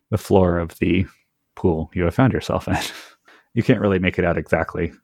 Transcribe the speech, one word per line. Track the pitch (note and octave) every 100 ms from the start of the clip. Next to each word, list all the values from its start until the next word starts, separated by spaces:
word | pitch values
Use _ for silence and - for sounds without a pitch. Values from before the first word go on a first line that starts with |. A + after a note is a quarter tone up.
| -
the | G#2+
floor | - F#2+ F2+ F2
of | E2+ -
the | F2 F2 F#2 _ _ _ _ -
pool | F#2+ D#2+ E2
you | F#2 F2
have | -
found | C3+
yourself | E2 - - -
in. | -
<laughs> | - - - _ _ - _ A#2+
You |
can't | A2 A2+
really | G2+ F#2+
make | F#2 F2+
it | F2
out | E2
exactly, | D2+ E2+ D#2+ - E2+ -